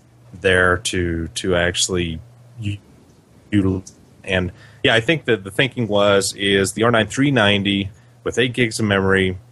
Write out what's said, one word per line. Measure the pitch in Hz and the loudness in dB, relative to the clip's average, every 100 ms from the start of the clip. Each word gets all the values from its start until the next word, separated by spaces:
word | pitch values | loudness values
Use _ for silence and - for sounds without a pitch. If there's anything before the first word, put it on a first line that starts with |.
| _ _ - - | _ _ -20 -2
there | 95 92 90 87 | 2 4 4 2
to, | - 92 87 82 80 | -2 -4 -2 -4 -6
to | - 95 87 | -6 -2 0
actually | 87 90 - 92 85 80 - - - - | 0 -2 -4 -2 -4 -8 -14 -20 -20 -12
u-, | 104 101 - - - _ _ _ - | -10 -10 -14 -20 -20 _ _ _ -4
util-, | 104 95 95 - - - - | 0 0 -2 -8 -20 -20 -16
and | 95 92 90 - - - | -4 -2 -2 -8 -20 -4
yeah, | 135 117 | 2 2
I | |
think | 117 160 - | 2 -2 0
that | 107 | -2
the | 95 | -2
thinking | - 131 - 110 | -4 -2 -2 -2
was, | 101 101 98 92 - | 2 4 4 0 -2
is | 101 98 98 | 0 2 2
the | - | 0
R | 117 | 2
nine | 113 104 | 2 0
three | - 143 | 0 0
ninety | 127 101 101 98 98 98 - _ _ | 2 2 2 0 -2 -4 -10 _ _
with | 92 117 | -6 -2
eight | 127 | -2
gigs | 120 117 107 | -2 -4 -2
of | 107 | 0
memory | 98 98 95 95 92 - | 0 2 2 0 -4 -14